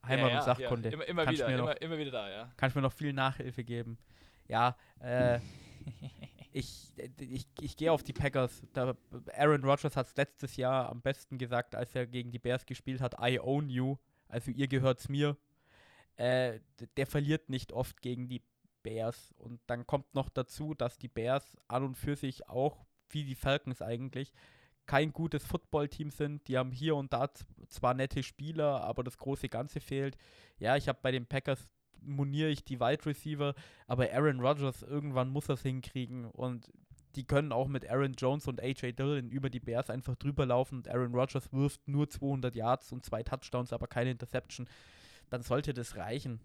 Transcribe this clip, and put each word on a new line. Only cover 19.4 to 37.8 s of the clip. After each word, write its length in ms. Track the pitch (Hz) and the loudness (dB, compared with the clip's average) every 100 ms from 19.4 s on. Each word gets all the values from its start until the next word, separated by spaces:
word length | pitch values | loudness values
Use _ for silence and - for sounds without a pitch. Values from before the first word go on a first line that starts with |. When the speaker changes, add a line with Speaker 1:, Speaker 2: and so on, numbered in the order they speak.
| 117 120 - | -14 -14 -6
Speaker 2:
dann 180 | 123 123 | -6 0
kommt 260 | 143 135 139 | -2 0 -2
noch 120 | 131 | -2
dazu, 440 | - 127 - 151 | -2 -4 -6 -6
dass 240 | 156 123 - | -2 -4 -4
die 100 | 123 | -10
Bears 480 | - 113 135 - - _ | -4 0 0 -2 -20 _
an 160 | 120 | -2
und 120 | 135 127 | -2 -2
für 200 | - 143 | -4 -2
sich 340 | 139 127 - | -4 -6 -4
auch, 360 | 123 139 - - _ _ | 2 2 0 -20 _ _
wie 140 | 151 | -6
die 120 | 139 131 | -4 -2
Falcons 460 | 135 139 - 127 | 2 2 0 -6
eigentlich, 520 | 95 120 131 127 139 - - - _ _ - | -4 -4 -4 -6 -8 -12 -20 -20 _ _ 2
kein 260 | 135 156 | 4 4
gutes 320 | 143 165 151 - | 0 -2 -2 -2
Footballteam 640 | 175 _ 156 147 - 151 | -6 _ 0 0 -4 -8
sind. 380 | - 143 147 - | -2 -4 -4 -2
Die 80 | 127 | 0
haben 140 | 131 | 0
hier 240 | 123 156 151 | -2 0 0
und 160 | 135 | 0
da 180 | 120 143 | 0 0
z-, 140 | - - - - | -4 -18 -18 -16
zwar 240 | - 127 | 0 2
nette 280 | 127 131 143 | 4 0 -2
Spieler, 580 | 127 - 143 160 147 135 | -6 -8 -8 2 2 2
aber 220 | - - | 0 -2
das 140 | 127 - | -4 -4
große 300 | 135 135 135 | -4 -4 -2
Ganze 320 | 113 143 - | -4 -6 -8
fehlt. 380 | - 135 139 131 - - - _ | -4 -2 -2 -6 -20 -20 -20 _
Ja, 180 | 107 139 | 2 2
ich 140 | 147 | 2
hab 120 | 135 | 0
bei 80 | 131 | 0
den 140 | 131 123 | 0 0
Packers, 420 | 135 139 131 - _ _ - | -4 0 -2 -4 _ _ -18
moniere 460 | - 139 143 143 156 | -8 -2 0 2 2
ich 160 | 143 - | 0 -4
die 140 | 127 | 0
Wide 260 | 120 147 - | 2 2 0
Receiver, 480 | 143 151 147 143 139 - - - | -4 -4 0 0 -2 -10 -20 -4
aber 260 | 123 127 | 2 2
Aaron 280 | 127 151 127 | 4 4 4
Rodgers, 420 | 127 147 139 123 | 4 4 0 -2
irgendwann 480 | - 147 147 131 127 | -4 -4 0 0 0
muss 180 | 135 - | 0 0
er's 120 | 135 | -2
hinkriegen 640 | 135 131 - - 123 127 117 | 0 -4 -6 -6 -6 -8 -10
und 460 | - 127 123 - - _ - - - | -6 -6 -6 -10 -20 _ -20 -12 -10
die 120 | 127 | 2
können 240 | 139 151 | 2 4
auch 160 | 117 135 | 0 0
mit 200 | 139 | -2